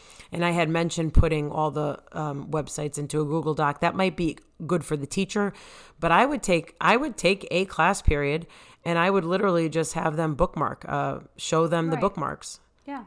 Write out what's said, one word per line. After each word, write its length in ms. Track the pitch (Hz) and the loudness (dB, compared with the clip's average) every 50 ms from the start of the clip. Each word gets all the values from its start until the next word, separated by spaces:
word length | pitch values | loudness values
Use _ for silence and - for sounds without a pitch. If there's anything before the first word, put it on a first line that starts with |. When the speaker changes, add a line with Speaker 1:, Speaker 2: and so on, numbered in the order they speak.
| - - - - - - | -20 -20 -20 -20 -16 -10
Speaker 1:
and 140 | 170 170 175 | -4 -2 0
I 60 | 175 | 0
had 160 | 170 175 165 | 2 2 2
mentioned 460 | 156 165 165 170 160 - 170 160 151 - | 2 2 0 0 0 0 -2 -2 4 6
putting 360 | - 170 156 156 151 147 143 | 6 6 6 2 0 -2 -2
all 220 | - 156 156 151 | -2 -2 -2 0
the, 280 | 139 151 151 143 - - - - | 0 -2 -4 -4 -4 -8 -12 -12
um, 360 | - 165 151 147 143 139 - 147 | -8 -6 -6 -6 -6 -8 -6 -4
websites 460 | 156 156 135 - - 156 151 147 - | -4 -4 -4 -4 -6 -6 -6 -6 -6
into 240 | 147 143 135 147 151 | -6 -6 -4 -2 -2
a 40 | 151 | -2
Google 280 | 143 160 165 143 156 151 | 0 -2 -2 0 -2 0
Doc. 260 | 151 151 143 143 - | 0 0 0 0 0
That 160 | 175 170 - | -2 0 2
might 220 | 185 190 185 151 | 2 0 0 0
be 200 | - 170 156 - - - _ _ - 165 | 0 -2 -2 -2 -6 -14 _ _ -12 -2
good 160 | 143 180 165 - | -2 -2 -2 0
for 140 | - 151 | -2 -4
the 80 | 143 139 | -4 -4
teacher, 460 | - - 196 190 - - 208 202 196 - - - - - - - - - - | -4 -2 -2 -2 0 0 0 -2 -2 -4 -8 -16 -20 -20 -20 -20 -20 -8 -4
but 120 | 165 165 | 2 4
I 140 | 165 190 240 | 4 6 4
would 160 | 285 302 214 - | 4 2 -2 2
take, 320 | 190 175 160 - - - - | 2 2 2 0 -4 -6 0
I 160 | 160 180 214 | 2 4 4
would 180 | 247 302 285 - | 4 2 -2 -4
take 300 | - - 180 202 196 - - | 0 2 2 2 2 -2 -2
a 140 | - 185 190 | -2 -2 -2
class 360 | 190 - - 160 185 202 - | -2 0 2 2 2 2 2
period 460 | - - 151 147 143 143 151 165 165 - - - - - - _ - | 2 2 2 4 2 0 -2 -2 -4 -10 -16 -20 -20 -20 -20 _ -4
and 140 | 170 170 170 | -2 0 2
I 100 | 175 196 | 2 2
would 120 | 196 190 160 | 2 2 2
literally 440 | 165 185 190 202 190 175 170 165 156 | 0 0 2 2 2 2 2 0 0
just 240 | 156 165 160 - - | 0 -2 -2 -2 -4
have 220 | 165 165 160 151 | -2 -2 -2 0
them 160 | 165 160 156 143 | 0 -2 -2 0
bookmark, 500 | 127 180 175 - 156 139 - - - - - | 0 0 0 0 -2 -4 -4 -4 -6 -6 -4
uh, 300 | 143 143 143 139 139 131 139 - _ | -2 -2 -2 -2 -4 -6 -10 -16 _
show 300 | - - - 165 160 165 | -12 -4 0 2 2 2
them 220 | 147 170 165 165 165 | 2 2 0 0 0
the 80 | 160 | 0
Speaker 2:
Right. 40 | 151 | 0
Speaker 1:
bookmarks. 580 | 180 202 - 165 139 - - - - - - - _ _ _ _ _ | 0 -2 -2 -2 -6 -6 -6 -8 -12 -16 -16 -16 _ _ _ _ _
Speaker 2:
Yeah. 180 | 285 285 254 214 | -14 -14 -14 -14